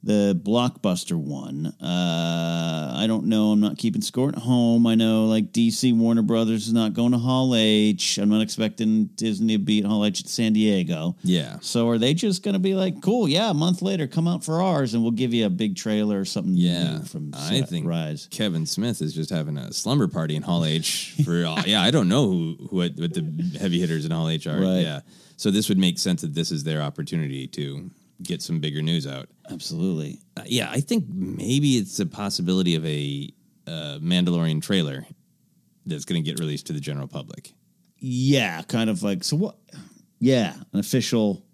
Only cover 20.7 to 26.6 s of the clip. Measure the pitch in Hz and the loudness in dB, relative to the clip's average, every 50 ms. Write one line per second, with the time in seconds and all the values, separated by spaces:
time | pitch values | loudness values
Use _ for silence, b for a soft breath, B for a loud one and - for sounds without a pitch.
20.7 | 76 82 78 - - - - - - - 151 85 85 85 85 82 78 - 87 92 | 0 0 0 -2 -4 -4 -6 -8 0 0 0 2 2 0 0 0 -2 -2 0 2
21.7 | 104 107 90 107 131 160 107 90 95 131 143 104 92 87 82 80 80 - - - | 2 4 4 4 4 4 4 4 4 4 4 4 2 0 0 -2 -4 -8 -10 -4
22.7 | - 92 87 87 - - 82 87 78 90 80 78 78 78 85 90 76 73 - 95 | -2 0 0 0 -2 -4 -4 -4 -2 -4 -4 -4 -4 -4 -4 -4 -4 -4 -2 0
23.7 | 85 87 90 82 82 80 73 80 80 80 82 80 80 80 - - 76 73 95 92 | 0 2 0 0 0 -2 -2 -2 -2 0 0 0 -2 -2 -4 -4 -2 0 2 2
24.7 | 92 92 87 80 76 71 - B B B B B B B - 107 95 104 - - | 4 2 2 0 -2 -8 -12 B B B B B B B -2 2 2 2 2 2
25.7 | 104 95 95 90 87 - - 95 90 80 - 80 73 78 82 - 90 76 | 2 4 4 2 2 0 0 0 0 0 -2 -4 -4 -4 -4 -2 -4 -4